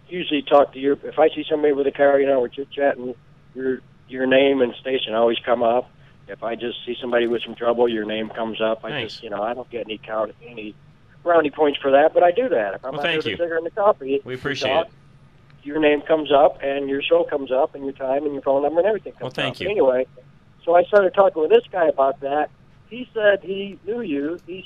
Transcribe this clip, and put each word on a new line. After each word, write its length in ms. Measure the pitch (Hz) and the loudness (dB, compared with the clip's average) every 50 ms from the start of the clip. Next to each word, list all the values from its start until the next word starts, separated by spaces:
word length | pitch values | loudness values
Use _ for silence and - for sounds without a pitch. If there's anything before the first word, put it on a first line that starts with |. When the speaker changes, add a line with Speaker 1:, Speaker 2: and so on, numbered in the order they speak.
| - - | -8 -12
Speaker 1:
usually 340 | 175 180 156 - 151 143 135 | -10 -8 -6 -4 -4 -4 0
talk 300 | - 151 143 135 - - | 4 6 6 6 4 0
to 40 | 131 | -4
you. 180 | 135 139 139 - - | -2 -2 -2 -2 -4
If 140 | 123 - 143 | -6 0 2
I 100 | 156 156 | 2 2
see 160 | - 151 147 - | 2 -2 -4 -4
somebody 240 | 156 151 147 147 139 | -2 0 2 2 2
with 140 | 139 139 | 0 0
a 60 | 135 - | -2 0
car, 280 | - 143 143 139 139 | 2 4 4 4 4
you 60 | 139 | 2
know, 140 | 139 139 131 | 2 2 0
we're 80 | 123 120 | 0 -2
chit-chatting, 680 | - 139 135 - - 139 139 139 131 123 123 127 120 - _ _ - _ _ _ - | -4 -10 -12 -10 -6 -2 0 0 0 -2 -6 -10 -10 -12 _ _ -20 _ _ _ -12
your, 260 | 127 131 131 127 120 - - _ _ _ - | -6 -4 -4 -4 -4 -8 -16 _ _ _ -14
your 180 | 135 127 131 | -8 -4 0
name 340 | 131 131 135 139 139 139 131 | 2 4 4 6 4 4 4
and 140 | 123 120 - | 2 0 -2
station 400 | - - 131 131 - - 110 107 | -4 -6 -4 -4 -4 -4 -2 0
always 240 | 113 117 117 117 - - | 2 2 2 2 0 -2
come 180 | 127 120 120 117 | -2 0 2 2
up. 260 | 113 120 127 123 - _ - - - _ _ - - | 2 2 0 -2 -4 _ -20 -20 -20 _ _ -18 -18
If 160 | 98 - 110 | -14 -10 -8
I 100 | 113 117 | -8 -8
just 220 | 110 117 120 - - - | -8 -8 -8 -10 -10 -10
see 100 | 123 120 - | -10 -10 -8
somebody 260 | 135 120 120 117 117 | -4 -2 0 0 2
with 160 | 117 120 113 - | 0 -2 -4 -4
some 120 | 117 113 | -8 -10
trouble, 320 | - 120 117 117 117 123 120 | -4 -2 0 2 2 2 2
your 160 | 113 110 104 | 2 -2 -4
name 240 | 107 107 110 110 110 | -4 -4 -6 -6 -8
comes 320 | - 117 113 110 104 104 | -8 -8 -8 -8 -4 -2
up. 240 | 110 113 113 - - | -2 -2 -2 -4 -6
I 60 | 110 | -8
Speaker 2:
Thanks. 240 | - 135 113 107 - | -8 -6 -8 -8 -10
Speaker 1:
just, 100 | - 120 | -14 -12
you 60 | 110 | -10
know, 120 | 101 101 104 | -6 -6 -4
I 120 | 117 123 | -4 -6
don't 140 | 127 120 - | -8 -10 -10
get 160 | 120 113 104 | -10 -10 -8
any 120 | 110 107 104 | -10 -10 -12
count, 360 | - 110 110 110 110 107 - _ - | -10 -8 -6 -4 -4 -6 -8 _ -20
any 280 | 120 120 113 107 107 - - _ - _ _ _ _ _ - - | -18 -16 -14 -14 -14 -16 -18 _ -20 _ _ _ _ _ -6 -2
brownie 280 | 175 170 165 151 139 | 2 2 4 2 2
points 280 | - 151 156 147 143 - | 0 0 2 0 0 0
for 100 | - 135 135 | 0 4 4
that, 220 | 139 151 160 - | 6 6 4 4
but 80 | 175 180 | 4 4
I 80 | 175 | 4
do 180 | 175 233 254 247 | 4 2 0 0
that. 260 | 165 120 104 98 95 | 0 0 0 -2 -4
If 100 | 101 - | -8 -10
I'm 80 | - 175 | -10 -6
Speaker 2:
Well, 80 | 147 | -4
Speaker 1:
out 60 | 180 | -4
Speaker 2:
thank 160 | 170 160 156 - | -2 -2 -2 -2
Speaker 1:
there 100 | 117 95 | -4 -4
Speaker 2:
you. 60 | - | -4
Speaker 1:
with 60 | 170 | -4
sugar 100 | 165 165 | -4 -4
and 100 | 165 165 | -4 -4
the 40 | 170 | -4
coffee, 500 | - 214 202 214 208 - 135 135 139 139 - | -4 -2 -2 -2 -4 -6 -6 -4 -4 -4 -4
Speaker 2:
We 100 | 120 127 | -6 -10
appreciate 360 | 127 - 180 175 - 135 107 | -8 -6 -6 -6 -4 -4 -2
Speaker 1:
talk, 160 | 98 107 - | -2 -2 -2
Speaker 2:
it. 60 | - _ _ _ _ _ _ _ _ _ _ _ _ - - - | -4 _ _ _ _ _ _ _ _ _ _ _ _ -20 -18 -14
Speaker 1:
your 120 | 143 147 156 | -8 -2 0
name 200 | 151 147 147 143 - | 2 2 2 0 0
comes 280 | - 160 156 147 139 147 | 0 -2 0 2 2 4
up, 260 | 139 151 - - - - | 6 6 4 4 0 -4
and 260 | 139 139 143 139 135 | -4 -4 -4 -4 -4
your 140 | 139 139 - | -4 -4 0
show 220 | - 165 170 160 | 2 2 2 2
comes 260 | - 151 139 135 131 127 | 0 -4 -6 -4 -2 0
up, 220 | 131 151 - - | 0 0 -2 -4
and 100 | 143 139 | -8 -12
your 80 | 135 135 | -12 -10
time, 320 | - 135 131 135 143 151 | -8 -4 -4 -2 -2 -2
and 80 | 147 143 | -4 -6
your 100 | 135 - | -4 -2
phone 200 | 143 135 139 147 | 0 0 2 0
number, 180 | 147 160 170 | 0 2 2
and 60 | 170 208 | 2 2
everything 240 | 220 190 - 127 - | 0 -2 -6 -12 -14
comes 100 | - - | -12 -12
Speaker 2:
Well, 80 | 127 | -8
thank 260 | - 156 139 131 117 | -6 -4 -4 -4 -4
Speaker 1:
up. 40 | - - | -6 -6
Speaker 2:
you. 80 | 190 | -2
Speaker 1:
Anyway, 360 | 208 196 139 131 127 127 131 - - - - - - _ _ _ _ _ - | 0 2 2 2 2 2 -2 -4 -8 -16 -20 -20 -20 _ _ _ _ _ -2
so 100 | 170 170 | 2 4
I 100 | 175 175 | 4 4
started 300 | - 208 202 190 180 - | 4 4 4 4 4 4
talking 260 | 202 196 185 - 160 156 | 4 4 4 4 2 4
with 80 | 160 | 4
this 140 | 214 233 - - | 4 4 4 2
guy 160 | - 185 165 | 0 0 2
about 340 | 151 - - 135 135 135 135 | 2 2 2 2 0 0 -2
that. 300 | 139 135 143 151 151 - _ _ _ _ _ _ _ _ | -4 -2 -2 -2 -2 -4 _ _ _ _ _ _ _ _
He 180 | 220 247 247 - - | -14 -14 -14 -8 -4
said 260 | 220 208 202 196 196 - | 0 2 2 2 2 0
he 360 | 175 196 196 202 202 180 147 151 | -6 -8 -8 -8 -10 -12 -12 -10
knew 140 | 190 233 240 233 | -8 -6 -6 -6
you. 360 | 175 143 139 143 156 175 175 - | -4 -4 -4 -4 -4 -6 -8 -12
He 180 | 165 185 190 180 | -14 -14 -14 -12